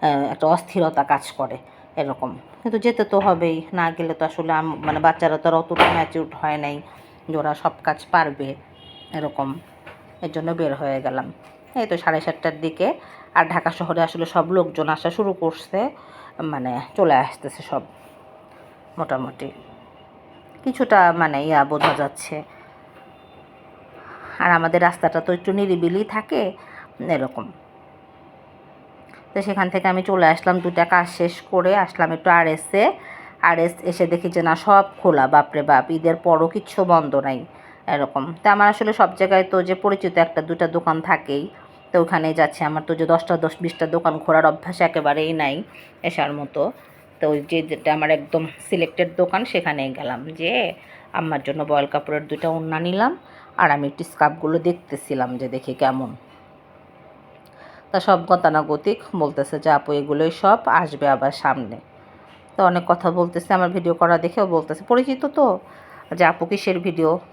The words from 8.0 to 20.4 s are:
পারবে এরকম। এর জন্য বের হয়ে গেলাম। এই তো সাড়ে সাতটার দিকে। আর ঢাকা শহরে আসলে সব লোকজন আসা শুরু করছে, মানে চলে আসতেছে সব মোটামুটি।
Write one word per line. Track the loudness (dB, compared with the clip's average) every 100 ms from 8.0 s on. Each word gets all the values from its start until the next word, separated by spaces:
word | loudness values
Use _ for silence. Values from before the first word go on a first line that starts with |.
| 0
পারবে | 0 0 -2 -10 -10 -16 -20 -20 -20 -14
এরকম। | -8 -8 -6 -6 -8 -14 -20 -20 -20 -20 -14
এর | -10
জন্য | -6 -6
বের | -2 -2
হয়ে | -4 -4 -4
গেলাম। | -4 -6 -8 -12 -20 -20 -12 -6
এই | -4
তো | -2
সাড়ে | -2 -2
সাতটার | -2 -4 -4 -4
দিকে। | -6 -2 -2 -2 -10 -20 -4 0
আর | 2
ঢাকা | 0 -2
শহরে | -4 -4 0
আসলে | -2 -2 -2
সব | 0 2
লোকজন | 2 0 -2 -2
আসা | -2 -2
শুরু | -2 -2
করছে, | -2 -4 -4 -6 -4 -4 -6 -20 -20 -20 -10
মানে | -8 -6 -6 -6 -6 0
চলে | 4
আসতেছে | 4 2 -4 -14 -14
সব | -8 -8 -8 -18 -20 -20 -20 -20 -20 -20 -20 -20 -16 -10
মোটামুটি। | -6 -6 -6 -12 -16 -16 -20 -20 -20 -20 -20 -20 -20 -20